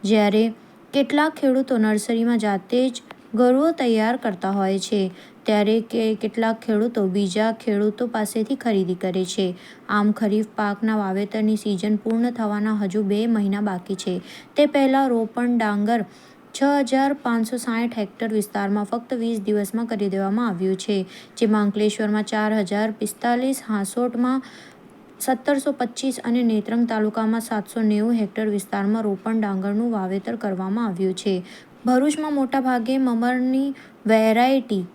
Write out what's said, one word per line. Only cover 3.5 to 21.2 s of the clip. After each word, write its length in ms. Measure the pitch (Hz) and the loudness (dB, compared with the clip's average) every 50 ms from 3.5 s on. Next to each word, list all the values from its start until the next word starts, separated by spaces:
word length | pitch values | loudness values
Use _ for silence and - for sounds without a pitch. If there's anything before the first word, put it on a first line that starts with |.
| 254 269 294 330 | 6 4 4 2
તૈયાર 460 | 330 330 277 240 226 220 214 220 240 262 | 2 0 0 2 2 2 2 2 0 -2
કરતા 340 | - 233 196 175 - 190 | -2 -4 -4 -2 -4 -2
હોય 280 | 196 202 196 190 196 196 | 0 0 0 0 0 -2
છે, 320 | 190 - 220 202 190 185 180 - - - - - - | -2 -2 0 0 0 -2 -4 -10 -20 -20 -20 -8 -2
ત્યારે 300 | - 214 208 208 202 220 226 | 0 2 2 4 4 2 2
કે 340 | 220 226 - 233 226 220 220 | 0 -2 -2 -2 0 0 -2
કેટલાક 420 | 214 - 214 220 - 226 226 226 226 | -2 -4 -6 -2 0 0 0 -2 -2
ખેડૂતો 420 | - - 220 208 220 240 233 226 202 190 | -2 0 0 2 2 0 0 0 0 0
બીજા 440 | 180 202 202 190 175 214 220 226 220 | 2 0 0 0 0 0 0 0 0
ખેડૂતો 540 | 226 - - 208 202 208 214 208 - 247 233 | -2 -2 -2 0 2 0 0 0 -2 -6 -4
પાસેથી 480 | 233 220 214 208 - 226 220 220 269 | -2 -4 -4 -2 -2 -4 -2 -2 -2
ખરીદી 400 | 269 - 240 214 196 190 170 185 | -2 0 0 2 2 2 0 -2
કરે 280 | 175 - 185 175 190 185 | -4 -4 -4 -2 -2 -2
છે. 200 | 175 - - 190 185 180 180 - - - - - - | -2 -2 -2 -2 -2 -2 -6 -14 -20 -20 -20 -8 -2
આમ, 220 | 196 208 208 214 214 | 0 2 2 2 2
ખરીફ 360 | - 226 208 202 214 220 214 - | 2 0 0 2 0 0 -2 -4
પાકના 420 | - 214 208 202 202 226 220 220 214 | -4 -2 -2 -2 -2 -2 0 0 0
વાવેતરની 580 | 202 190 190 196 208 196 - 220 214 214 220 208 | 0 -2 -2 -2 -4 -4 -2 0 0 2 0 0
સિઝન 380 | - 214 202 180 196 214 214 208 | 0 -2 -2 -2 0 0 0 0
પૂર્ણ 340 | - 220 226 226 233 247 | 0 -2 0 0 0 0
થવાના 420 | 240 240 226 208 208 208 208 220 220 208 | -2 -2 -4 -2 -2 -2 -2 -2 0 0
હજુ 220 | 208 190 180 214 214 | -2 -2 -2 -2 0
બે 240 | 196 208 208 220 240 | 0 0 0 2 2
મહિના 340 | 233 214 202 196 196 202 | 2 2 2 0 0 0
બાકી 340 | 214 208 185 180 180 - 196 | -2 -2 -4 -4 -4 -6 -8
છે. 260 | 185 - 196 180 180 180 - - - - - - | -6 -4 -4 -4 -4 -6 -10 -20 -20 -20 -8 2
તે 120 | - 294 294 | 2 2 4
પહેલા 380 | - 285 269 262 262 269 277 269 | 4 2 4 4 4 4 2 2
રોપણ 480 | 240 226 226 220 - - 240 240 240 233 | 2 0 0 -2 -2 -2 0 2 2 2
ડાંગર 480 | 226 214 208 202 208 214 240 233 202 - - - - - - - - - - | 2 0 0 0 0 2 0 0 -2 -4 -10 -20 -20 -20 -20 -20 -20 -16 -4
છ 380 | - 269 277 285 285 277 233 | 0 2 4 4 2 2 2
હજાર 240 | 262 262 269 277 285 | 2 2 2 2 0
પાંચસો 420 | 285 - 247 233 233 226 220 - 240 | -2 -2 -2 0 0 0 -2 -4 -6
સાઠ 400 | 233 - 226 226 233 240 240 233 | -4 -4 -2 -2 -2 -2 -2 -4
હેક્ટર 320 | 208 196 - - 233 226 | -6 -6 -6 -6 -4 -2
વિસ્તારમાં 560 | 220 214 196 208 - 202 202 196 202 208 208 | 0 -2 -2 -2 -4 -4 -2 0 0 0 -2
ફક્ત 340 | 208 - 240 233 - 269 240 226 | -2 -4 -6 -4 -6 -4 -4 -2
વીસ 160 | 233 233 220 | -2 -2 -2
દિવસમાં 480 | 196 208 214 208 202 196 - 220 233 226 | -2 0 0 0 0 -2 -4 -4 -4 -4
કરી 220 | 233 208 202 196 | -4 -2 -2 -2
દેવામાં 420 | 185 196 196 196 196 226 247 226 | 0 -2 -2 0 0 0 0 -2
આવ્યું 260 | 190 170 190 190 190 185 | -2 -2 0 -2 -2 -2
છે, 220 | - - 208 196 185 180 - - | -2 -2 -2 -2 -2 -4 -10 -20